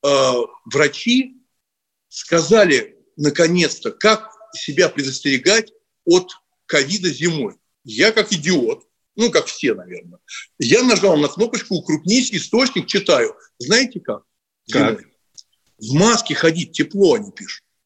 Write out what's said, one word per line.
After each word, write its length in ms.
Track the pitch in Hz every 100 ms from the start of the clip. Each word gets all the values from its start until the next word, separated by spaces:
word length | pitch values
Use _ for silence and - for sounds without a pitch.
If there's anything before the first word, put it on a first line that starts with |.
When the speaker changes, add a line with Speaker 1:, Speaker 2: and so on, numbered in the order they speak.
Speaker 1:
Э, 300 | 143 139 131 123 117 - 117
врачи 720 | 139 147 - 233 247 262 - _ _ _ _ _ _ _
сказали, 880 | - - 170 151 220 190 131 147 _ _ -
наконец-то, 760 | 147 143 165 180 160 - 117
как 400 | - 214 214 - - -
себя 340 | - - 147 170
предостерегать 840 | - 135 131 139 131 160 220 220 _ _ _ -
от 240 | 180 180 - _ _ -
ковида 440 | 147 139 202 180
зимой. 440 | 131 170 156 107 - _ _
Я 280 | - 107 202
как 200 | 220 -
идиот, 520 | 185 147 175 113 - _ _ _ -
ну, 140 | 233
как 160 | 160 -
все, 280 | - 135
наверное, 460 | 95 90 87 - - _ - - _
я 240 | 117 202
нажал 320 | 254 196 190 156
на 120 | 143
кнопочку 460 | - 233 240 -
«Укрупнить 580 | 175 - 156 180 247 254
источник», 540 | 185 - 226 262 190 -
читаю. 480 | 196 190 139 113 - _ _
Знаете 420 | 123 226 254 190
как? 220 | - 101 _ _ _ _ -
Speaker 2:
Как? 300 | - 113 110
Speaker 1:
Зимой. 120 | - _ _ - _ _ _ _
В 160 | 110
маске 400 | 143 214 220 -
ходить 380 | 143 165 165 -
тепло, 420 | - 147 196 185
они 180 | 117 101
пишут. 320 | - - - _ _